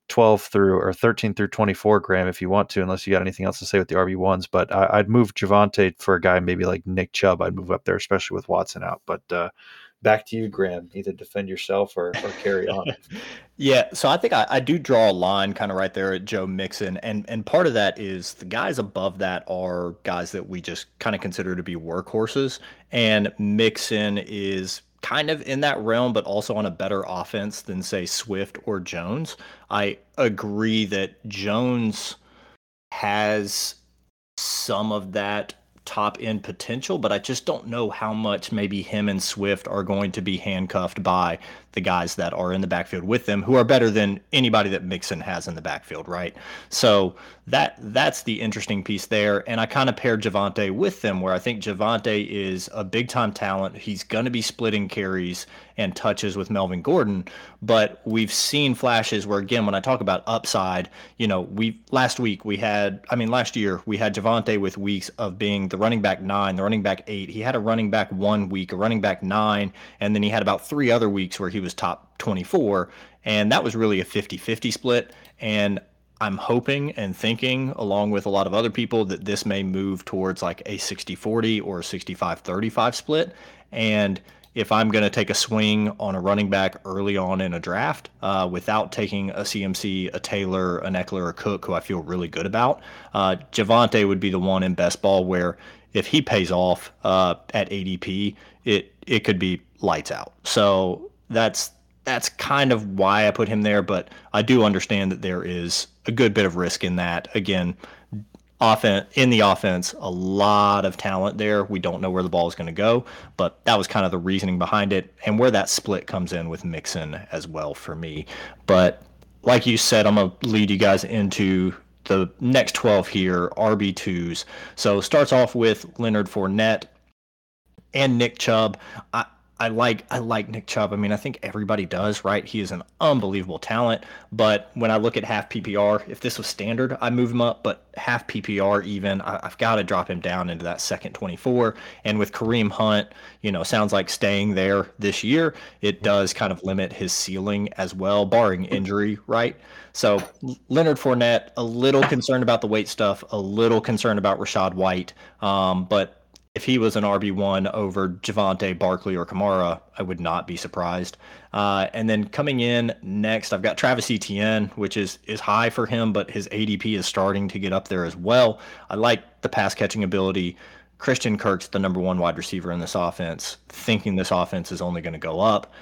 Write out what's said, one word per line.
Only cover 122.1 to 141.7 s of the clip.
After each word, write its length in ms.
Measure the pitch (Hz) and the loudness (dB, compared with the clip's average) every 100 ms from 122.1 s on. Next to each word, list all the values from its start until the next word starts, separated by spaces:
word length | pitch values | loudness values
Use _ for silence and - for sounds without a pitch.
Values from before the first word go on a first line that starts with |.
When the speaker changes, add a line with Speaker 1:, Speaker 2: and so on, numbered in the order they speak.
| 98 90 - | 0 0 -2
Speaker 2:
next 340 | 123 131 107 | 2 4 2
twelve 320 | - 113 101 90 | 2 4 4 2
here, 460 | 101 92 90 87 - | 0 0 0 -2 0
R 200 | 110 107 | 2 2
B 160 | 101 | 0
twos. 540 | 95 101 87 85 82 - - - | -2 -4 -4 -4 -6 -10 -14 -14
So 260 | - 104 101 | -2 0 2
starts 320 | - 147 139 | 2 4 6
off 220 | 127 120 | 4 4
with 320 | 123 113 104 - - | 4 2 2 -4 -4
Leonard 260 | 113 107 95 | 0 0 0
Fournette 580 | 104 95 104 110 104 - _ _ _ _ _ _ _ _ _ _ | -2 0 2 2 0 -4 _ _ _ _ _ _ _ _ _ _
and 240 | 135 135 120 | 0 2 4
Nick 180 | 120 - | 2 0
Chubb. 400 | - 110 110 95 - - - | 2 4 2 -2 -14 -18 -8
I, 120 | - - _ _ - | -6 -6 _ _ -4
I 80 | 113 | -2
like, 380 | 113 120 113 - | 2 2 0 -2
I 100 | 123 | -4
like 280 | 113 110 101 | -2 -2 -4
Nick 180 | 110 - | -8 -6
Chubb. 280 | 117 101 | -2 0
I 20 | 101 | 0
mean, 160 | 101 | 0
I 40 | 104 | -2
think 220 | 139 113 | -4 -8
everybody 420 | 101 107 101 104 | -10 -6 -2 -2
does, 400 | 87 90 104 101 | -2 -2 -2 -2
right? 220 | 98 101 - | 0 -2 -2
He 140 | 110 | -6
is 120 | 92 | -6
an 100 | 90 - - | -8 -12 0
unbelievable 560 | 160 135 98 98 92 82 | 2 2 0 -2 -4 -8
talent. 460 | - 113 120 113 - - - | -4 0 0 0 -6 -20 -8
But 380 | 110 107 104 - | 2 4 4 -2
when 180 | 120 113 | -2 2
I 60 | 110 | 4
look 220 | 113 113 | 2 0
at 60 | |
half 260 | 98 107 - | -2 -4 -4
P 100 | 113 | -6
P 160 | 104 101 | -2 2
R, 260 | 104 104 - | 4 2 -2
if 120 | 107 | -6
this 180 | 120 - | -6 -6
was 80 | - | -8
standard, 500 | - 104 117 131 135 | -6 -4 -2 -2 0
I 80 | 120 | 0
move 200 | 123 120 | 2 2
him 120 | 120 | 2
up. 200 | 117 - | 0 0
But 240 | 110 - _ - | -4 -4 _ -8
half 280 | - 120 - | -2 -2 -2
P 140 | 110 | -8
P 180 | 95 101 | -4 0
R 220 | 98 104 | 2 2
even, 400 | 92 101 98 98 | 0 -4 -2 -2
I, 180 | - 104 | -4 -8
I've 160 | 92 - | -8 -2
gotta 260 | 113 110 | 2 2
drop 240 | 95 92 87 | 2 0 -2
him 100 | 87 | -4
down 300 | 90 90 87 | -2 -2 -4
into 160 | 85 | -4
that 160 | 87 85 | -6 -6
second 320 | - 101 - | -4 -6 -8
twenty-four. 640 | - 95 85 131 123 113 | -10 -8 -4 0 2 2